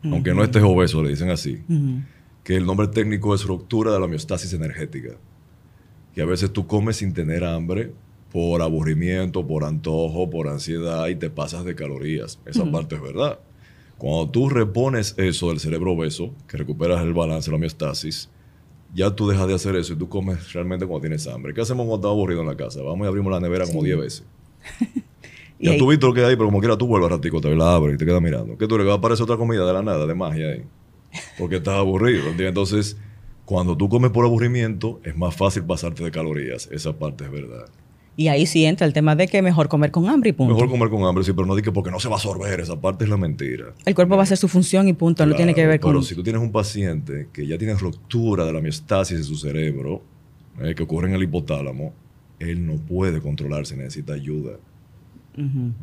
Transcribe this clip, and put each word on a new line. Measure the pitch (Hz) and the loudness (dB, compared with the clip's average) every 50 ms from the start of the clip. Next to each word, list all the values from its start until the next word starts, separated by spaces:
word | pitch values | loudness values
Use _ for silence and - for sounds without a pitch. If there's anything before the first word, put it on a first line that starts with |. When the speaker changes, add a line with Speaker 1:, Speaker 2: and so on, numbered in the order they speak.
| - | -2
Speaker 1:
Aunque | 156 147 85 87 90 | -2 -2 0 0 2
no | 87 95 | 2 4
Speaker 2:
Ujú. | 104 | 4
Speaker 1:
estés | 107 120 117 104 | 4 6 6 8
obeso, | 101 92 90 90 82 - 78 78 | 8 8 6 6 4 4 2 0
le | 71 | 0
dicen | 71 71 82 90 | 0 -2 0 0
así. | 87 78 - 73 64 - - - | -2 -2 -2 -6 -8 -8 -4 -2
Speaker 2:
Ujú. | 170 151 143 135 127 127 139 - - - - _ _ _ _ | 0 0 2 0 -2 -4 -6 -10 -14 -20 -20 _ _ _ _
Speaker 1:
Que | - 92 | 0 0
el | 95 90 | 0 2
nombre | 87 92 98 107 98 | 0 2 2 0 0
técnico | 101 113 107 107 104 101 101 104 101 | 2 0 0 0 0 -2 0 0 0
es | 95 101 | 0 0
ruptura | 98 95 87 - - - 110 110 113 | -2 -4 -6 -6 -2 -2 0 2 2
de | 107 95 | 2 2
la | 95 | 0
homeostasis | 87 82 76 78 - 98 87 - 95 87 | 0 -2 -6 -6 -4 -6 -6 -6 -6 -6
energética. | 82 80 78 65 - 78 73 - 69 60 58 57 58 - - - - - - _ - _ - _ - - - - - - _ - | -6 -6 -6 -6 -8 -10 -10 -10 -12 -12 -12 -16 -16 -20 -20 -20 -20 -20 -20 _ -20 _ -20 _ -20 -20 -20 -20 -20 -20 _ -6
Que | - | -4
a | 78 | -2
veces | 85 92 87 95 95 101 | -2 0 0 0 -2 -2
tú | 107 92 - | -2 -4 0
comes | 104 104 101 113 110 - | 0 0 0 0 -2 -2
sin | 104 98 85 | -2 -4 -2
tener | 87 82 76 82 87 87 | -2 -2 -2 -2 -2 -2
hambre, | 85 85 82 82 85 90 98 113 - - - - - - - - - | -2 -4 -4 -4 -4 -4 -4 -4 -6 -10 -18 -20 -20 -20 -20 -20 -8
por | - 90 85 85 85 85 | -4 -2 0 0 2 2
aburrimiento, | 82 80 80 78 78 78 78 76 85 90 92 92 95 92 76 92 87 69 | 0 0 0 0 0 0 0 0 0 0 0 -2 -2 -2 -2 -4 -4 -2
por | 78 76 76 | -2 -2 -2
antojo, | 73 78 78 - 80 80 80 82 80 78 85 92 85 | -2 -4 -4 -4 -2 -2 0 0 -2 0 -2 -4 -2
por | 80 82 78 73 | -2 -4 -4 -4
ansiedad, | 73 71 71 78 82 82 82 85 82 82 82 82 | -6 -6 -6 -6 -6 -4 -4 -4 -4 -4 -2 -4
y | 92 | -4
te | 80 82 80 | -4 -6 -8
pasas | 76 - 76 73 80 85 87 | -6 -6 -8 -8 -6 -8 -8
de | 90 85 | -8 -8
calorías. | - 78 71 71 65 67 76 78 76 55 53 - - - | -8 -8 -10 -10 -8 -6 -4 -4 -4 -6 -8 -14 -18 -16
Esa | - 73 233 190 | -4 -2 -2 0
Speaker 2:
Ujú. | 82 - | 0 -2
Speaker 1:
parte | 82 82 - 151 | -2 -4 -4 -8
es | 76 | -10
verdad. | - - - 92 131 151 - - - _ - - - - - - - _ - - | -10 -8 -4 -2 -2 -2 -2 -6 -14 _ -20 -20 -20 -20 -20 -20 -20 _ -20 -10
Cuando | - 65 76 82 82 73 | -4 -2 -2 -2 -2 0
tú | - 113 127 139 | 0 0 2 2
repones | 131 123 113 104 95 117 123 135 131 117 107 104 - - | 2 2 0 0 0 0 0 0 0 0 -2 -4 -2 -2
eso | 95 92 82 - 87 85 | 0 0 0 0 -2 -2
del | 82 76 | -4 -2
cerebro | 73 78 80 80 87 92 90 | -4 -4 -4 -2 -2 -2 -2
obeso, | 82 82 76 76 - 85 101 131 - - | -2 -2 -4 -6 -6 -10 -10 -12 -16 -20
que | - - 73 | -14 -10 -8
recuperas | 73 64 73 - 80 85 87 87 | -6 -6 -6 -2 0 0 2 2
el | 85 82 85 | 2 0 0
balance, | 85 85 80 78 80 78 78 | 0 0 0 -2 -4 -4 -2
la | 76 | -2
homeostasis, | 78 82 78 - - 78 73 69 - - 78 78 - - - _ _ _ - _ _ - - - - - _ - | -2 -2 -2 -4 -4 -6 -6 -6 -6 -8 -8 -8 -10 -12 -16 _ _ _ -20 _ _ -20 -20 -20 -20 -20 _ -4
ya | 90 92 101 101 | 0 0 0 0
tú | 107 107 101 | 0 0 2
dejas | 98 95 95 92 | 2 2 2 2
de | 95 | 0
hacer | 90 - 98 95 | 0 0 0 0
eso | 90 85 78 87 | 0 -2 -2 -4
y | 78 | -6
tú | 90 85 | -6 -4
comes | - 101 95 95 92 85 87 - - | -4 -4 -2 -2 -4 -4 -6 -10 -8
realmente | 87 87 90 92 90 95 | -6 -6 -4 -4 -4 -4
cuando | 92 85 76 | -4 -6 -6
tienes | 69 78 78 78 78 71 | -4 -4 -6 -6 -6 -8
hambre. | 60 62 65 71 73 | -10 -10 -10 -8 -4
¿Qué | - | -4
hacemos | 117 104 127 123 120 | -4 -2 -2 -2 -2
cuando | 113 113 | -2 -2
estamos | 104 95 104 104 | 0 0 0 2
aburridos | 104 98 90 87 85 82 | 2 2 0 0 -2 -2
en | 78 | -4
la | 69 71 | -4 -6
casa? | 73 53 60 71 | -8 -8 -8 -8
Vamos | 67 69 80 90 104 | -8 -6 -6 -4 -2
y | 101 | -2
abrimos | 95 101 98 95 | -2 0 0 0
la | 95 90 | 0 -2
nevera | 90 87 87 92 92 | -2 -2 0 0 0
como | 87 82 156 | -2 -2 -2
Speaker 2:
Sí. | 151 - | 0 0
Speaker 1:
diez | 90 82 | 0 0
veces. | 69 62 - - - - - - - - _ _ - - | -2 -4 -8 -12 -16 -20 -20 -20 -20 -20 _ _ -20 -20
Speaker 2:
<laughs> | - - 240 - - 262 - _ - _ - - - - - - - - | -6 -6 -6 -4 -4 -10 -10 _ -20 _ -20 -20 -20 -20 -20 -20 -16 -2
Y | - | 2
Speaker 1:
Ya | 165 | 2
Speaker 2:
ahí | 165 147 | 4 6
Speaker 1:
tú | 135 131 | 6 6
viste | 151 156 131 | 6 6 6
lo | 127 120 | 4 6
que | 120 123 | 6 6
hay, | 120 127 | 6 6
pero | 117 110 104 | 6 4 4
como | 101 98 | 4 4
quiera | 98 117 113 101 | 4 4 4 2
tú | 120 | 2
vuelves | 123 117 101 87 85 | 2 4 4 4 4
al | 87 82 | 2 0
ratico, | 69 82 78 80 | -2 -2 -2 0
te | 71 73 76 | 2 2 4
la | 80 80 82 87 | 4 6 6 6
abres | 87 78 76 71 | 6 4 4 2
y | - | 2
te | - | 2
quedas | 80 87 90 | 2 4 4
mirando. | 85 85 76 60 55 55 57 64 | 4 2 0 -2 -4 -6 -4 -4
¿Qué | 107 107 | -2 0
tú | 113 110 | 2 2
le | 101 | 4
vas | 98 101 | 4 2
a | 101 | 2
aparecer | 92 113 117 104 117 | 2 2 2 2 2
otra | 110 120 110 | 0 0 0
comida | 120 117 117 104 90 | 0 0 2 2 2
de | 90 92 | 2 2
la | 92 | 2
nada, | 101 107 95 78 76 | 0 0 0 0 0
de | 76 82 | 0 -2
magia | 87 92 82 78 80 78 78 | -2 -2 -2 -2 -4 -4 -4
ahí? | 71 58 60 - - - - _ - _ - _ - - - - - - | -6 -6 -10 -14 -20 -20 -20 _ -20 _ -20 _ -16 -16 -16 -16 -10 -8
Porque | 92 87 85 92 | -4 -2 -2 -2
estás | 78 - 98 | -2 0 0
aburrido, | 98 98 95 95 95 110 120 123 92 71 | 2 2 2 2 4 4 4 4 4 2
¿entiendes? | 73 80 85 92 95 | -2 -2 -2 -2 -2
Entonces, | 92 98 98 90 101 107 101 104 - - - - - - - - - - - | 0 0 -2 0 0 0 -2 -2 -6 -12 -16 -18 -20 -20 -20 -20 -20 -20 -10
cuando | - 101 90 90 90 87 73 | -4 -2 0 0 0 2 2
tú | 95 101 | 2 2
comes | 101 123 123 127 | 4 4 4 4
por | 104 117 120 | 4 4 4
aburrimiento, | 120 120 113 117 120 123 123 117 113 110 92 - 110 117 - - | 4 4 4 2 2 2 0 0 -2 -2 -2 -4 -6 -6 -6 -10
es | 82 76 | -10 -6
más | 78 87 87 80 | -2 -2 -2 0
fácil | - 104 98 98 104 87 | 0 0 0 0 0 -2
pasarte | 80 90 80 - 85 80 73 85 | -2 -4 -4 -4 -6 -6 -6 -8
de | 85 | -6
calorías. | 76 80 80 80 76 76 71 64 62 60 - - - | -4 -4 -4 -4 -4 -4 -4 -6 -8 -10 -10 -10 -10
Esa | 76 76 78 76 - | -8 -6 -6 -6 -4
parte | 78 76 69 - 71 | -6 -8 -6 -8 -10
es | 69 | -10
verdad. | 69 73 69 60 58 58 57 55 _ _ - _ _ _ _ _ _ - | -10 -10 -12 -12 -14 -16 -18 -18 _ _ -20 _ _ _ _ _ _ 0
Speaker 2:
Y | 156 156 | 2 2
ahí | 147 143 160 | 4 4 2
sí | 165 - 165 160 | 4 4 4 4
entra | 156 156 151 185 | 4 4 4 2
el | 151 143 | 2 2
tema | 156 151 156 151 | 4 4 4 4
de | 151 185 185 | 4 2 2
que | - 202 | 2 2
mejor | 190 185 175 160 156 143 | 4 4 4 4 2 2
comer | - 147 147 143 | 4 2 2 2
con | 139 175 165 196 | 2 2 2 4
hambre | 285 302 233 226 | 4 4 4 4
y | 156 | 2
punto. | - 135 120 120 | 4 4 4 6
Speaker 1:
Mejor | 113 120 127 | 6 4 4
comer | 127 123 117 110 | 4 2 2 2
con | 107 107 95 | 2 2 2
hambre, | 92 90 92 95 | 4 4 2 2
sí, | 90 98 | 2 2
pero | 85 95 92 | 0 2 2
no | 98 | 2
di | 98 | 0
que | 104 110 | 0 0
porque | 101 101 92 92 | 0 -2 -2 -2
no | 87 92 | -4 -4
se | - 123 | -4 -2
va | 110 | -2
a | 101 | -2
absorber. | 101 104 95 95 95 101 98 85 | -2 -4 -4 -4 -4 -4 -4 -4
Esa | 85 80 87 78 | -4 -6 -8 -2
parte | - 92 98 95 113 | -2 -2 0 0 0
es | 104 | 0
la | 104 101 | 2 2
mentira. | 92 80 76 - 71 67 62 58 58 58 - - - | 0 0 -2 -4 -4 -6 -6 -8 -10 -14 -18 -6 -2
Speaker 2:
El | - 196 | 0 4
cuerpo | 180 180 175 190 | 4 4 6 6
va | 190 | 4
a | 196 | 4
hacer | 190 196 185 | 4 4 2
su | - 185 | 2 2
función | - 180 185 - - 190 196 196 | 4 4 2 4 4 4 4 4
y | 180 | 2
punto, | 147 170 165 170 - 160 | 4 2 2 4 4 4
no | 151 | 4
Speaker 1:
Claro, | 151 - | 4 4
Speaker 2:
tiene | 170 170 165 | 4 4 4
que | 165 160 156 | 4 4 4
ver | 156 151 | 4 4
con | 156 156 | 4 4
Speaker 1:
pero | 151 135 | 4 4
si | - - 90 | 2 0 -4
tú | 82 92 | -6 -4
tienes | 101 110 113 | -2 0 0
un | 117 117 | 0 0
paciente | 98 110 104 101 - 104 98 92 80 78 67 64 69 71 73 - | 0 0 0 0 -2 -2 -2 -2 -2 -2 -4 -6 -8 -8 -8 -10
que | - - 73 73 | -10 -8 -6 -6
ya | 80 82 | -4 -4
tiene | 110 107 107 | -2 -2 -2
ruptura | 98 92 90 78 - - - - 120 113 113 104 90 85 | 0 -2 -2 -6 -8 -12 -4 -2 0 2 2 2 2 0
de | 80 | 0
la | 78 80 | 0 -2
homeostasis | 78 78 78 - - - 104 95 95 - 90 82 | -2 -4 -4 -6 -4 0 0 0 0 0 -2 -4
en | 78 | -4
su | 71 76 73 | -4 -6 -6
cerebro, | 73 73 71 78 78 78 71 67 65 67 - - - - - - - - - - - - _ - | -6 -4 -2 -2 -2 -2 -2 -4 -6 -6 -8 -8 -10 -16 -20 -20 -20 -20 -20 -20 -20 -20 _ -8
eh, | 62 78 82 | -6 -6 -4
que | - 82 | -4 -4
ocurre | 78 80 80 85 92 | -4 -2 -2 -2 0
en | 95 | 0
el | 95 95 | 0 0
hipotálamo, | 87 76 87 73 71 78 71 69 69 64 65 76 78 - - _ - _ - _ _ - _ | 0 -2 -4 -2 -2 -4 -4 -4 -6 -8 -8 -8 -10 -10 -14 _ -20 _ -20 _ _ -16 _
él | 82 85 85 87 87 | -6 -6 -4 -4 -4
no | 82 78 | -4 -4
puede | 78 78 78 90 90 95 95 82 78 | -4 -6 -4 -2 0 0 0 0 -2
controlarse, | 76 73 73 69 71 71 71 73 73 69 71 65 | -2 -4 -6 -4 -4 -4 -4 -4 -6 -6 -8 -10
necesita | 67 65 71 78 71 76 73 | -10 -10 -10 -12 -10 -8 -8
ayuda. | 71 71 71 76 76 71 62 52 - - _ - - - _ - - - - - - _ _ _ - | -8 -6 -6 -6 -6 -6 -8 -12 -14 -18 _ -20 -20 -20 _ -20 -20 -20 -20 -20 -20 _ _ _ -8
Speaker 2:
Ujú. | 147 139 135 135 123 123 117 - | -6 -4 -4 -2 -4 -4 -6 -6